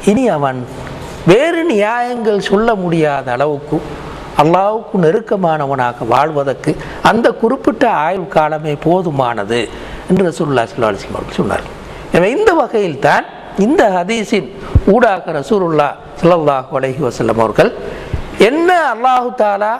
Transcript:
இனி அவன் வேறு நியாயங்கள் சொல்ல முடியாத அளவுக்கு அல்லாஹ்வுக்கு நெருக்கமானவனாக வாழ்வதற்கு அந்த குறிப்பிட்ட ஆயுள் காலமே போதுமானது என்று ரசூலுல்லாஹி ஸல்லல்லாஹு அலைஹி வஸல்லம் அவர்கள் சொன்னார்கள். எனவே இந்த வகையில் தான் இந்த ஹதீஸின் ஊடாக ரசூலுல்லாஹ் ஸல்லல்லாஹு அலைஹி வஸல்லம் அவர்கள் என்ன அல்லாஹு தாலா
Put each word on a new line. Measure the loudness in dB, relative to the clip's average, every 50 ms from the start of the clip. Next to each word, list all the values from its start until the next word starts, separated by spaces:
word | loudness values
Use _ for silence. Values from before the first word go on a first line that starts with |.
| 2 2
இனி | 2 4 2 2 2 2
அவன் | 0 -2 -2 -4 -8 -10 -12 -12 -12 -12 -12 -12 -14 -14 -14 -4 4 4
வேறு | 6 6 6 2 0 0 0 0 2
நியாயங்கள் | 2 2 0 0 -2 -2 -4 -4 -2 0 0 0 0 0 0
சொல்ல | 0 2 2 2 0 0 0
முடியாத | -2 0 2 2 2 0 -2 -2 -4 -2
அளவுக்கு | 0 0 0 -2 -4 -4 -4 -4 -4 -4 -6 -12 -12 -12 -14 -14 -14 -14 -10 0 2
அல்லாஹ்வுக்கு | 4 4 4 4 2 2 0 -2 -6 -2 0 2 2
நெருக்கமானவனாக | 4 2 2 0 -2 -2 0 0 0 0 0 0 -2 0 0 0 -2 -2 -4 -2 2 2
வாழ்வதற்கு | 2 2 2 0 -2 -2 -2 -2 -4 -2 -4 -4 -4 -6 -12 -12 -2 0 2
அந்த | 2 4 2 2 0 2
குறிப்பிட்ட | 0 0 0 2 0 -2 0 2 0 0 2 0 0
ஆயுள் | -2 -2 -4 -6 -2 0
காலமே | 2 2 2 0 -2 -4 -4 -4 -2 0
போதுமானது | 2 2 2 2 0 0 0 0 0 0 -2 -2 -2 -2 -2 -2 -4 -8 -12 -14 -14 -14 -14 -2 0
என்று | 2 2 2 0
ரசூலுல்லாஹி | 0 -2 -2 0 2 0 0 0
ஸல்லல்லாஹு | -2 -2 0 0
அலைஹி | 0 -2 -6
வஸல்லம் | -10 -10 -10
அவர்கள் | -10 -8 -6 -4
சொன்னார்கள். | -2 -2 -2 -4 -6 -10 -16 -16 -16 -16 -16 -16 -14 -10 -4
எனவே | -2 -2 -2 0 2
இந்த | 2 2 2 2
வகையில் | 0 0 0 -2 -2 -2 -4 0 2 2
தான் | 2 2 0 -4 -12 -18 -18 -14 -2 0 2
இந்த | 2 4 4 4 4 4
ஹதீஸின் | 0 0 -2 -2 -4 -2 -2 -2 -2 -2 -4 -12 -14 -14 0 0 2 4 6 4
ஊடாக | 6 6 4 2 0 -4 -4 -6 -6
ரசூலுல்லாஹ் | -2 0 0 0 2 2 2 2 2 2 0 -6 -14 -18 -12 0
ஸல்லல்லாஹு | 4 4 4 6 4 2 2 0 -2 -2 -4 -2
அலைஹி | -2 -2 -2 -2 -2 -4
வஸல்லம் | -2 -2 0 0 2 2 2
அவர்கள் | 2 4 4 2 2 2 -4 -10 -12 -12 -12 -10 -6 -6 -6 -6 -8 2 4 4 4
என்ன | 4 2 2 4 4 4 2 0 -2
அல்லாஹு | 0 2 2 2 2 0 -2 0 0
தாலா | 0 2 2 0 0 -2 -2 -4